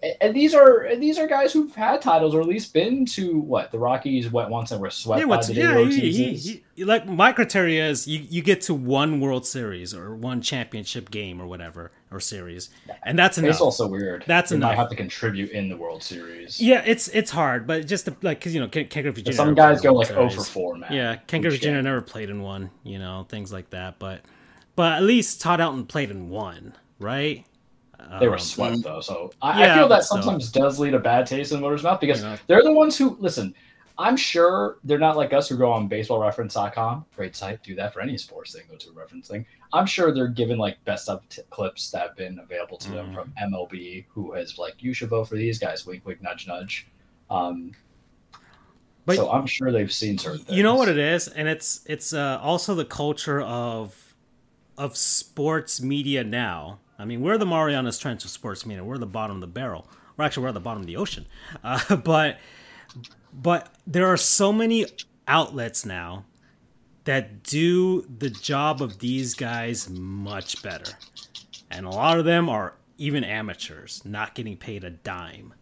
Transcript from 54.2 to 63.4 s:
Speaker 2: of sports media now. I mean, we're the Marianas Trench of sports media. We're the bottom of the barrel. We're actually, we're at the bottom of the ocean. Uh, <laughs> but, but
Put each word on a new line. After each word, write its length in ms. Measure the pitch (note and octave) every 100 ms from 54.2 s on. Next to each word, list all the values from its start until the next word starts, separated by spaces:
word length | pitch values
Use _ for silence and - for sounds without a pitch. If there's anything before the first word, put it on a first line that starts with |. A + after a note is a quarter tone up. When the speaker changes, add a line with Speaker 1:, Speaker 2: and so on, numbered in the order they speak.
| _ _ _ _ _ -
Speaker 2:
of 180 | C#3+ -
sports 840 | - - - - D3 D#3+ D#3 -
media 420 | B2+ C#3+ C#3 C#3
now. 560 | A2+ A#2 A#2 E2+ D2+ G2 _ _
I 80 |
mean, 180 | G#2 A#2+
we're 160 | C#3+ A3
the 60 | G3+
Marianas 520 | E3 D#3 C#3+ B2 G#2+
Trench 260 | - A2+
of 60 | -
sports 340 | - A#2+ F#2+
media. 200 | A2+ G2+
We're 140 | F#2+ C3
the 60 | A2+
bottom 280 | G#2 G#2+ F#2+
of 40 |
the 80 | F2+
barrel. 400 | G2 C3 E2 - - _ -
We're 80 |
actually, 200 | D3+ -
we're 60 | B2+
at 40 |
the 60 | G#2
bottom 200 | F2+ A2
of 40 | F2+
the 100 | E2+
ocean. 300 | G3+ - - - - D#3
Uh, 320 | A#2+ C3 - F#3+
<laughs> 0 |
but, 420 | D#3+ D#3+ D3+ - - - - - - B2+ A#2+ _ _
but 420 | C#3